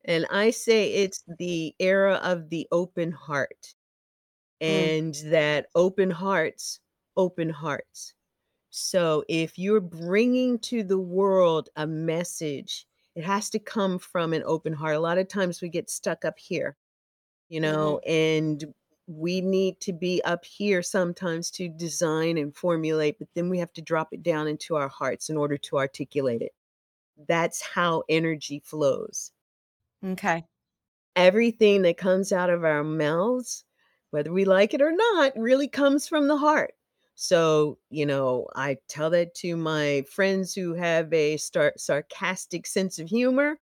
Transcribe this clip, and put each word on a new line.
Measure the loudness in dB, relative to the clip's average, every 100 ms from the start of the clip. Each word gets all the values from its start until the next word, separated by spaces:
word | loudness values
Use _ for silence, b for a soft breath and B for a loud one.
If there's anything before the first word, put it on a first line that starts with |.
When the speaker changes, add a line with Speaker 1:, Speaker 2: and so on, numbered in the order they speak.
| -2
Speaker 1:
And | -2 2
I | 4 4
say | 4 4 4 4
it's | 2 0 -2 -14 -8
the | -4 -2 -4 0
era | 4 6 4 2
of | 0 -2 -4
the | -8 -2
open | -2 -2 -4 -4
heart, | -6 -4 -2 -2 -8 -20 _ _ _ _ _ _ _ _ _ -2
Speaker 2:
Mm. | 0 2
Speaker 1:
and | 0 -2 -8 0
that | 2 4 0 0 2
open | 2 2 0
hearts, | 0 -2 0 -2 -4 -14 -14 _ _ _ -2
open | -2 -2 -6
hearts. | -4 -6 -8 -10 -20 -20 _ _ _ _ _ _
So, | -10 -2 0 2 0 0
if | -4 -4 -4
you're | 0 0
bringing | 0 -10 0 2 4 2 0 -2
to | -2 -4
the | -2 -2
world | 0 0 2 4 4 2 -4 -6
a | -6
message, | -4 -2 -4 -4 -6 -6 -8 -10 -14 _ _ _ -10
it | -4
has | -2 -2
to | -8
come | -6 -2 -2 -2
from | -4 -4 -2
an | -2 -2
open | -4 -4
heart. | -6 -2 -2
A |
lotta | 0 0 -2
times | -2 -2 -4
we | -6
get | -8 -8
stuck | -6 -6 -4 -6
up | -8
here, | -8 -6 -6 -10 _ _ _ _ _ _ _
you | -2
know, | -2 0 0 -2
Speaker 2:
Mm-hmm. | 0
Speaker 1:
and | 2 2 2 0 -4 -8 -16 _ _ -18
we | -6 -4 -2
need | 0 0 0 -4
to | -10
be | -4 -2 -2
up | -2 -4 -6
here | -6 0 0
sometimes | 0 -2 -2 -4 -6 -6 -8
to | -8 -10
design | -8 -8 -2 0 0 0 -2
and | -4 -4
formulate, | -2 -2 0 0 0 -2
but | -10 -6
then | -4
we | -4
have | -6
to | -10
drop | -4 -2 -2
it | -4
down | -2 0 -2
into | -6 -4 -4
our | -4
hearts | -4 -6 -4 -6
in | -4
order | -2 -4
to | -4 -2
articulate | -2 -6 -6 -2 -2 -2
it. | -6 _ _ _ _ _ _ _ -2
That's | 0 0 -4
how | -6 -2 0 0 0
energy | 0 0 -4 -8 -12
flows. | -10 -2 0 0 -6 -12 -14 _ _ _ _ _ _ _
Speaker 2:
M'kay. | -8 -4 -2 -2 -6 _ _ _ _ _ _ 6
Speaker 1:
Everything | 6 6 2 6 6 6
that | 4 2
comes | 2 2 2
out | 0 2
of | 2
our | 2 2
mouths, | 0 0 0 2 0 -2 -6 -14 _ _ _ _ _
whether | -4 -2
we | 0 4
like | 6 4
it | 4
or | 2
not, | 4 2 4 2 2
really | 2 2 2
comes | 2 4 2 0
from | 0 2
the | 4
heart. | 4 2 0 _ _ _ _ -12
So, | 2 4 6 4 2 -2 _
you | -4 -2
know, | 0 0 -2 -4 -6
I | -4 -6 -8
tell | -4 0
that | 2 0 -6
to | -6 -4
my | -2 0 0 0 -2
friends | 0 0 0 -2
who | -6 -6 -2
have | 0 0 2
a | 2 2 -2
star-, | -4 0 0 0
sarcastic | -2 -2 -4 -6 -6 -6 -8 -10 -4
sense | -2 -2 -6
of | -4
humor. | 0 2 2 0 -2